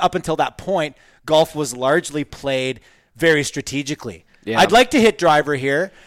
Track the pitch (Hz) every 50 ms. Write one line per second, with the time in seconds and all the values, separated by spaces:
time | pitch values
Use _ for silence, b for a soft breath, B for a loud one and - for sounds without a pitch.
0 | 180 180 - 180 - - 156 156 147 127 - - - - 190 185 156 151 135 b
1 | b b b b b - 156 156 160 156 - 151 151 131 120 123 127 131 147 175
2 | 165 - 143 151 143 - - - - 139 135 131 131 131 131 - b b b b
3 | b b b - 160 165 160 147 139 - - 147 135 - 127 139 143 135 151 -
4 | - 120 92 80 _ _ _ _ - - 220 220 - - 185 233 262 254 - 294
5 | 220 226 - - 175 165 151 147 147 143 147 131 127 139 139 147 180 196 b b
6 | b